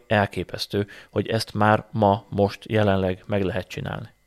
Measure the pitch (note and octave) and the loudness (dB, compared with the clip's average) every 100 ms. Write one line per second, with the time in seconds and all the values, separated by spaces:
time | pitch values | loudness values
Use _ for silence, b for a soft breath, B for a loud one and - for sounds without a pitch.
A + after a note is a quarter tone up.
0 | - G#2 G2 - F2 - - G2+ G2+ B | 0 0 0 -2 -8 -8 -4 -4 -4 B
1 | B G#2 G2+ A2+ - G#2+ G#2+ G#2+ - A2+ | B -6 -2 -4 -4 0 2 2 0 2
2 | G#2 G2+ - G2 G2+ - - G#2+ G#2 G2 | 4 4 0 0 0 -2 -4 0 2 2
3 | F#2+ F#2 - G#2 F#2 F2+ F2+ - - G#2 | 0 -4 -4 -2 -2 -4 -8 -10 -8 -10
4 | A2 _ | -12 _